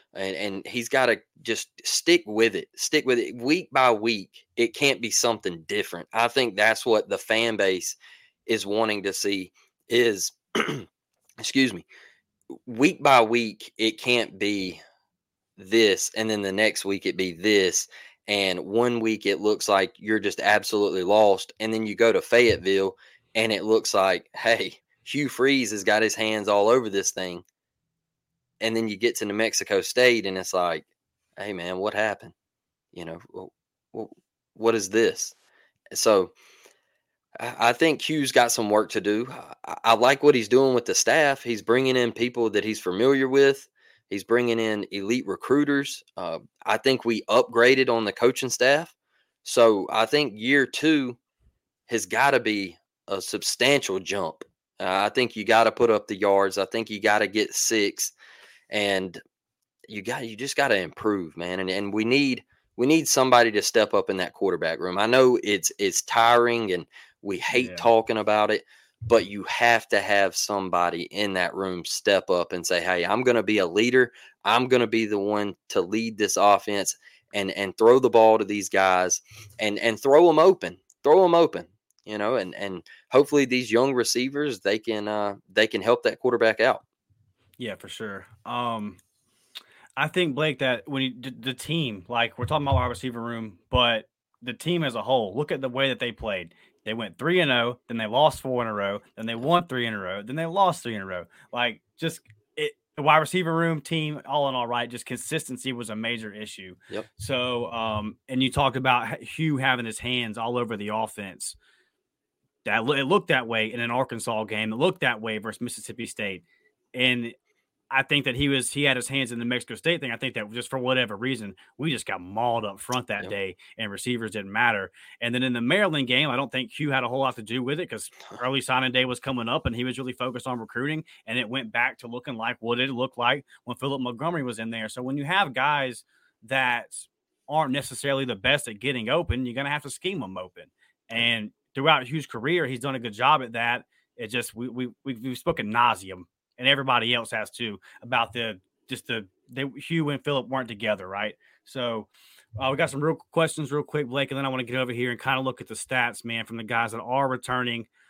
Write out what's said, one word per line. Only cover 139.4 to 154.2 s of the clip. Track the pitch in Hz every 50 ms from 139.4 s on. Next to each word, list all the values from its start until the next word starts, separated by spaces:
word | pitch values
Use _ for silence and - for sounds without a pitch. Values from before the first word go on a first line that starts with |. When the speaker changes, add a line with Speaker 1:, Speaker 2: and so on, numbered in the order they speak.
| 131
Speaker 2:
you're | 123 113
gonna | 131 139 143
have | 147 151 -
to | 139
scheme | - - - 185 202 165 113
'em | 95 95 92
open. | 92 92 _ - 78 _ _ _ _ _ _ _ _ -
Speaker 1:
Yep. | 117 117
Speaker 2:
And | 117 120 117 113 104 107 _ _ _ _ -
throughout | 135 139 156 156 139 127
Hugh's | 120 143 160 139
career, | - - 117 107 147 175 175 151
he's | 123 131 117
done | 117 139 131
a | 127
good | 117 117 104
job | 107 123 139 156 143 127
at | 113 117
that. | 117 117 117 123 123 - _ _ _ _ _ _
It | - 120 107
just, | 113 123 117 - -
we, | 110 123 127
we, | 110 123 127 120 107 _ -
we, | 139 127
we've | 107 117 131 123 -
spoken | - 180 - - 117 104 110
nauseum, | 120 120 120 110 95 98 95 95 90 87 _ _ _ _ _ _ -
and | 127 135
everybody | 139 139 135 135 127 120 113 117 123
else | 120 113 -
has | - 110 104 -
too, | - - 120 110 101 95 _ - - - -
about | 117 127 120 117 110 101
the, | 123 117 113 104 92 _ _ _ _ _ -
just | 131 113 -
the, | - 120 113 98 90 _ _ _ _
they, | 123 135 135 139 113 143
Hugh | - - 165 165 156 147
and | 143 131 -
Philip | 147 143 135 117 110
weren't | 131 135 127 117
together, | 113 101 117 107 104 95 95 92
right? | 98 101 107 107 - _ _ _ _ _ _
So, | _ - 131 123 120 117 110 101 _ _ _ _ _ _ _ _ _ - 110
uh, | 135 131
we | 139
got | 135 165 147
some | 135 139 147
real | 160 156 - - _ -
questions | 170 165 160 - 160 151 123 139
real | 147 143
quick, | - - 151 147
Blake, | 120 123 139